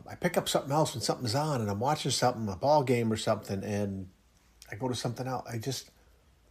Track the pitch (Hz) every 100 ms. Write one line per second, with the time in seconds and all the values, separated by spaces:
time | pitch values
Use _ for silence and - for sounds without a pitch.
0 | - 107 175 190 - 180 - 151 147 123
1 | - - 123 139 156 131 104 101 131 156
2 | 139 - 123 113 107 92 135 151 131 120
3 | 113 107 117 104 - 98 104 101 101 98
4 | 92 _ _ _ _ - - 104 127 120
5 | 123 113 127 127 - 120 135 127 - _
6 | _ _ _ _ _